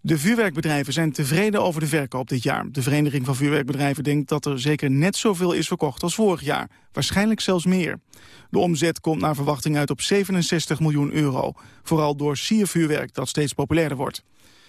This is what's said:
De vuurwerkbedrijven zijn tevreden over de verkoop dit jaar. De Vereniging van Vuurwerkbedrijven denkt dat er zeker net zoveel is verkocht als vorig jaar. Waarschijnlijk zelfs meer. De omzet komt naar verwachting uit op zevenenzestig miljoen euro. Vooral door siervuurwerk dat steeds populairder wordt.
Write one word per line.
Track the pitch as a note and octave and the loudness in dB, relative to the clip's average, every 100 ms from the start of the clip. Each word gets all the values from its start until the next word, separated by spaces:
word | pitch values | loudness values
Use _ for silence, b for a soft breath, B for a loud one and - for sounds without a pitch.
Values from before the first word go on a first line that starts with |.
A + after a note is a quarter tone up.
| D3 | 0
De | D#3 | 2
vuurwerkbedrijven | D#3+ A#3 G#3 D3 D#3 C#3+ C3+ | 2 2 2 0 0 0 0
zijn | C#3 D#3+ | 0 0
tevreden | C3+ C#3 D#3+ G#3+ G#3 | 0 0 2 2 2
over | F#3+ D#3+ | 0 0
de | D#3 | 0
verkoop | D3+ C3+ B2+ C3 | 0 -2 -6 -4
dit | C3 | -2
jaar. | C3 - - | -2 -2 -4
De | C3+ | -4
Vereniging | B2+ D3 D3 C#3 | 0 2 2 0
van | B2+ B2+ | -2 0
Vuurwerkbedrijven | D3 D#3 C3+ C3+ C#3+ C#3 | 2 0 0 -2 -2 0
denkt | D3 D3 C#3 | 0 0 0
dat | D3+ D3 | -2 -2
er | C3+ | -2
zeker | C3+ D3+ C#3+ | 0 0 2
net | C3+ F3+ - | 2 2 2
zoveel | A3+ F3 F3+ | -2 0 0
is | E3+ D#3 | 0 -2
verkocht | F3 D3+ - | -2 -2 -2
als | F3 | -4
vorig | F#3+ A3 E3 | 0 2 2
jaar. | C#3 C#3+ - b b | -2 -4 -6 b b
Waarschijnlijk | - C#3+ F#3+ G#3+ G#3+ | -6 -2 2 2 0
zelfs | - F#3 | 0 2
meer. | E3+ F#3 D3+ - _ B B B B | 2 2 0 -6 _ B B B B
De | G3 | 0
omzet | F3+ D#3 E3 D#3 | 2 2 0 0
komt | - D#3 | -2 0
naar | D#3 | 0
verwachting | C#3+ C#3+ C#3+ D3+ D3 | 0 -2 -2 0 0
uit | C#3+ | 0
op | C#3+ | -2
zevenenzestig | - G3+ F#3+ F#3 E3 E3+ - C#3+ | 0 0 2 0 2 0 0 0
miljoen | D#3 C#3+ C#3+ | 2 2 0
euro. | D3+ C#3+ C3 C3+ - B B | 0 0 0 -4 -6 B B
Vooral | - E3 D3+ D3 | -2 0 2 0
door | D3 C#3 | -2 -2
siervuurwerk | - A3 F#3+ E3+ D#3+ D3 C3+ | 0 2 2 2 2 0 -4
dat | - C3 | -6 -4
steeds | - C#3+ | -2 -2
populairder | - C#3 D#3+ D#3 C3+ | -2 0 2 2 -2
wordt. | C#3 - _ b b b | -6 -8 _ b b b